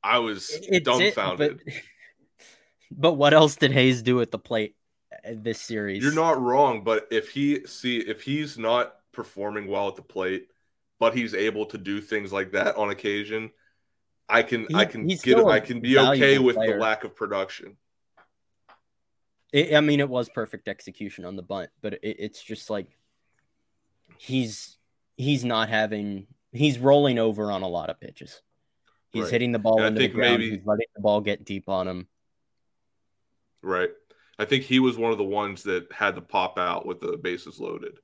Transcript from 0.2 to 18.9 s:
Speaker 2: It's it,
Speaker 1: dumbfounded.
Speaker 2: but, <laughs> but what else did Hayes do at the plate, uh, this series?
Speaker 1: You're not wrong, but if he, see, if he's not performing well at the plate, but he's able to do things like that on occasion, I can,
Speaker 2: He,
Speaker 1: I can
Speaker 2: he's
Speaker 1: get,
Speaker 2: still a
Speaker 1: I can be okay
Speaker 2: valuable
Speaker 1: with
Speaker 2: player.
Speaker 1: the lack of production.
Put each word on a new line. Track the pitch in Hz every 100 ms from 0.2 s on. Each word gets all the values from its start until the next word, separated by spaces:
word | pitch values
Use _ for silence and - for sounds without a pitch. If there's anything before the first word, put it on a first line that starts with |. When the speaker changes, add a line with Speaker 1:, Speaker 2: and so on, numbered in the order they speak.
| 113 101 - -
Speaker 2:
It's | 190
it, | 185
Speaker 1:
dumbfounded. | 131 123 - - 95 92 151 - -
Speaker 2:
but, | - - _ - _ _
<laughs> | _ - _ _ _ _
but | 147 156
what | 151 143
else | 156 156 -
did | 139
Hayes | 135 131 123
do | 113 123
at | 117
the | 110
plate, | - 113 107 _ _ _ _
uh, | - - 113
this | 107 110
series? | - 110 104 98
Speaker 1:
You're | 135
not | 156 165 147
wrong, | 123 127 143 113
but | 101 110 -
if | 117 -
he, | 139 143 147 -
see, | - 127 120
if | 104 110
he's | - 143 147 120
not | 110 120 123 _ _
performing | - 110 - 104 104 101
well | 104 101
at | 95
the |
plate, | - 95 92 95 - _ _ _ _ _
but | 113 123
he's | 113
able | 98 107 104 107
to | -
do | 95 101
things | 104 107 98
like | 98 95
that | 98 101 107
on | 104
occasion, | 101 107 104 104 110 110 _ _ _ _ _ _ _ -
I | 117
can, | 117 117 110
Speaker 2:
He, | 156
Speaker 1:
I | 208
can | 113 156
Speaker 2:
he's | 185
Speaker 1:
get, | 127 233
Speaker 2:
still | 214
a |
Speaker 1:
I | 110
can | 107 123
be | 120 135
okay | 135 139 139 139
Speaker 2:
valuable | 127
Speaker 1:
with | 113
Speaker 2:
player. | 110
Speaker 1:
the | 104
lack | 110 107
of | 113 -
production. | 104 101 95 - - - _ _ _ _ _ _ _ _ _ - _